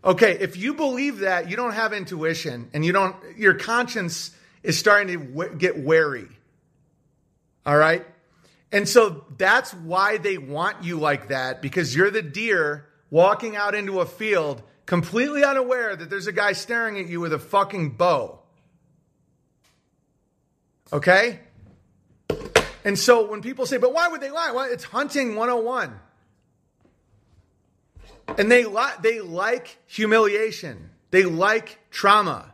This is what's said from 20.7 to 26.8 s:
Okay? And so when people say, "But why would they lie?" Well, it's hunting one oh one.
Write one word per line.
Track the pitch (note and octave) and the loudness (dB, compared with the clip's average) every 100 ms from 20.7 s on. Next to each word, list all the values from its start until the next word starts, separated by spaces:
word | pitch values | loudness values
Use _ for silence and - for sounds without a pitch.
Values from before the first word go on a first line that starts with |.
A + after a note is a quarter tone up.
| _ _ | _ _
Okay? | D3 D#3+ F#3 A#3 F#3 - _ - _ _ _ _ _ _ - - - - - | 0 4 6 4 -2 -18 _ -20 _ _ _ _ _ _ -8 0 0 0 -6
And | G3+ G3+ | -4 0
so | - A#3+ G#3 | 4 6 4
when | G#3+ | -4
people | A3+ C4 B3+ | -10 -6 -2
say, | C4 | 2
"But | B3 | 2
why | D4+ F4 | 2 0
would | D#4+ | -2
they | C4+ | -8
lie?" | D4+ E4 | -4 -4
Well, | A#3+ C4 | -4 -6
it's | A#3+ - | -8 -6
hunting | A#3 C#4+ C#4+ B3 G#3+ | -6 -4 -2 -4 -2
one | A#3 | -2
oh | A#3+ | -2
one. | A3+ B3+ E3 G#2 _ _ _ _ _ _ _ _ | -2 -4 -6 -10 _ _ _ _ _ _ _ _